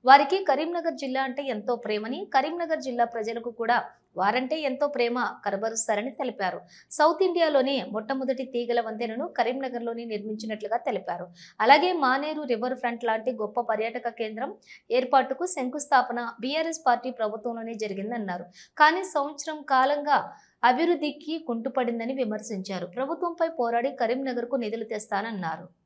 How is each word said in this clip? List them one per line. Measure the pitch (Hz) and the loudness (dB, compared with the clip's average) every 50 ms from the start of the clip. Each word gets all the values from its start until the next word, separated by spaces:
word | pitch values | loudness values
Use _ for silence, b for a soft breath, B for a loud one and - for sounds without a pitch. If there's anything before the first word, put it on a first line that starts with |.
| - | 12
వారికి | 247 269 285 302 294 359 392 392 | 12 10 10 10 6 2 2 4
కరీంనగర్ | 320 269 269 320 330 349 349 330 330 277 | 2 2 2 2 -2 -2 -2 -2 -2 -4
జిల్లా | 254 277 262 254 262 269 | -2 -6 -4 -2 -2 -2
అంటే | 262 247 285 285 | -2 -4 -4 -4
ఎంతో | 269 233 208 202 233 240 | -4 -4 -4 -2 -2 -2
ప్రేమని, | 233 - 214 214 208 214 226 262 339 403 - - | -2 -2 -4 -2 -2 -2 -4 -6 -6 -6 0 0
కరీంనగర్ | 269 262 320 330 349 339 320 320 285 | 2 2 2 -4 -4 -2 -2 -2 -4
జిల్లా | 254 269 240 240 240 | -2 -6 0 0 0
ప్రజలకు | 233 233 233 214 220 233 233 226 233 | 0 0 -4 -4 -4 -4 -6 -8 -8
కూడా | 226 - 226 226 240 220 - - - _ _ _ _ | -6 -4 0 2 2 2 0 -4 -14 _ _ _ _
వారంటే | 175 185 202 220 254 262 254 302 320 | 0 0 2 2 2 0 -2 -2 -2
ఎంతో | 302 269 254 247 285 | -2 -2 0 0 -2
ప్రేమ | 285 294 247 240 233 240 247 233 202 - - - | -2 2 0 0 0 2 -2 -2 -4 -6 -4 -4
కనబరుస్తారని | 208 196 196 214 226 226 226 - - 214 208 220 262 | -4 -2 -2 -2 -2 -2 -2 0 0 0 -2 -2 -6
తెలిపారు. | - - 285 247 214 - 196 180 175 175 - B B B B B | -6 -6 -6 -6 -4 -2 -2 -2 -2 -6 -12 B B B B B
సౌత్ | - - 294 320 330 320 381 | 2 4 6 4 6 4 2
ఇండియాలోనే | 370 339 339 330 311 294 269 254 269 277 254 185 - | 2 4 2 2 4 4 4 4 4 0 -2 -2 -4
మొట్టమొదటి | 196 214 214 - 277 269 262 254 262 247 262 | -6 -6 -4 -2 -4 -2 -2 -2 -2 -4 -4
తీగల | 254 - 240 240 233 240 233 | -4 -4 -4 -2 0 0 0
వంతెనను | 220 220 220 214 240 220 220 240 302 | 0 -2 -6 -6 -6 -6 -4 -6 -6
కరీంనగర్లోనే | 349 - - 226 226 254 269 269 254 240 233 233 233 233 233 233 | -6 0 0 0 0 0 -2 -4 -6 -6 -4 -6 -4 -6 -6 -6
నిర్మించినట్లుగా | 233 214 202 196 214 214 214 220 220 220 214 - 208 226 | -6 -6 -6 -6 -8 -8 -8 -6 -8 -8 -8 -4 -2 -2
తెలిపారు. | 233 233 285 220 190 - - 175 175 175 - B B B B B - | -2 -2 -2 -4 -4 -4 -6 -8 -8 -10 -14 B B B B B 2
అలాగే | 214 233 277 311 320 359 359 | 6 8 8 8 8 2 2
మానేరు | 330 285 247 254 269 294 302 311 302 | 2 2 2 2 2 0 -4 -4 -6
రివర్ | 302 254 240 214 233 254 262 | -2 -2 -2 -2 -2 -4 -4
ఫ్రంట్ | 254 - 240 240 226 240 | -2 -4 -4 -4 -2 -2
లాంటి | 233 220 220 214 254 | -2 -2 0 -2 -4
గొప్ప | 240 214 214 208 214 240 | -4 -2 -6 -4 -2 -4
పర్యాటక | 233 214 220 214 220 233 226 247 233 | -2 0 -2 -2 -2 -4 -4 -6 -6
కేంద్రం | 240 233 - 226 220 220 220 254 302 427 B B B B B B _ | -6 -6 -6 -8 -8 -4 -6 -6 -8 -8 B B B B B B _
ఏర్పాటుకు | 233 262 247 247 269 269 262 269 269 - 349 | 0 0 2 6 4 4 4 4 -2 -4 -2
శంకుస్థాపన | 349 - 302 254 254 262 294 269 - 285 254 240 - 233 240 240 233 - - | -4 -2 -2 -4 -4 -4 -6 0 4 4 4 4 4 -4 -6 -6 -8 -8 -6
బీఆర్ఎస్ | 208 262 285 320 320 330 320 320 - | -6 -2 -2 0 -2 -2 -4 0 2
పార్టీ | 262 240 240 247 254 | 2 2 2 0 -8
ప్రభుత్వంలోనే | 254 - 220 214 214 220 214 240 226 226 226 226 233 | -4 -2 -2 -2 -2 -4 -6 -6 -6 -6 -8 -8 -6
జరిగిందన్నారు. | 208 220 208 196 196 196 226 240 233 208 190 180 180 - B B B B B B | -6 -6 -6 -4 -6 -6 -6 -4 -4 -4 -4 -6 -8 -8 B B B B B B
కానీ | - 302 311 320 370 392 | 4 6 6 6 2 -4
సంవత్సరం | - - 302 277 294 302 294 - 320 311 302 294 - | -2 -2 -2 -2 -2 -6 -10 -10 -10 -10 -10 -2 2
కాలంగా | 277 262 262 277 294 294 285 294 285 214 - B B B B B B B - | 4 4 6 4 2 0 2 2 2 2 2 B B B B B B B 4
అభివృద్ధికి | 240 254 254 339 330 349 277 302 294 - - - 294 320 330 320 | 4 6 6 4 2 2 2 0 -4 -4 -6 -8 -8 -8 -8 -4
కుంటుపడిందని | - 240 226 226 269 - 269 247 233 233 226 226 240 269 | -4 -6 -4 -4 -2 -2 0 0 0 -2 -4 -4 -4 -2
విమర్శించారు. | 269 247 214 214 208 214 - 220 190 190 196 196 180 175 | -2 -2 -2 -2 -6 -6 -6 -8 -8 -6 -6 -6 -6 -6
ప్రభుత్వంపై | 180 175 233 262 277 330 - 359 339 339 339 330 | -6 -6 -6 -4 -4 -4 -4 -4 -6 -2 -2 -2
పోరాడి | 330 330 311 240 233 233 233 240 277 | -2 0 -2 0 0 2 2 0 0
కరీంనగర్కు | 277 - 240 226 247 262 269 269 240 240 240 240 269 | -2 0 0 0 0 0 -2 -2 -2 -4 -2 -2 -2
నిధులు | 254 233 208 220 226 220 | -2 -2 -2 -4 -6 -6
తెస్తానన్నారు. | 220 226 214 - - 208 196 208 233 220 196 180 165 160 170 175 - _ _ _ | -6 -6 -6 -4 -2 -4 -4 -2 -4 -6 -4 -4 -4 -6 -6 -10 -18 _ _ _